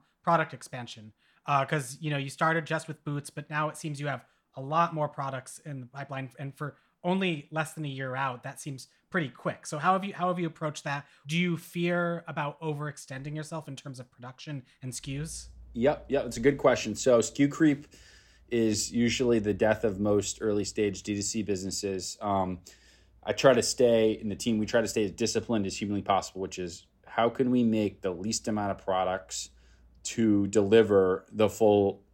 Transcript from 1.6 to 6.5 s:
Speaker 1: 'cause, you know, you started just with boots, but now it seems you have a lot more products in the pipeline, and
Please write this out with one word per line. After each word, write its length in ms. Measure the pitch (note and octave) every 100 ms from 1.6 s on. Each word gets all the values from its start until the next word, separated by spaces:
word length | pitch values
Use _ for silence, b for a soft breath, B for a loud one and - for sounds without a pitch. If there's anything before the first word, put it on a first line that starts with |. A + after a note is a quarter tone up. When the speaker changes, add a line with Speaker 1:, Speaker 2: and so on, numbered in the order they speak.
Speaker 1:
'cause, 320 | C3+ D#3 B2 C#3
you 100 | D3+
know, 80 | C#3+
you 100 | C3+
started 380 | - D#3+ E3 D3+
just 220 | D#3 -
with 140 | D3
boots, 260 | D3+ C#3+ C#3+
but 180 | D3+ D3
now 200 | D3+ D#3
it 80 | D3+
seems 220 | D#3+ C#3
you 80 | C#3+
have 180 | B2 - _ _ -
a 40 |
lot 320 | C3+ D#3+ E3+
more 160 | D#3 D3
products 520 | D3+ C#3 C3 - -
in 200 | D#3 C3+
the 60 | B2
pipeline, 440 | D3 C#3 C3+ C3 -
and 160 | C#3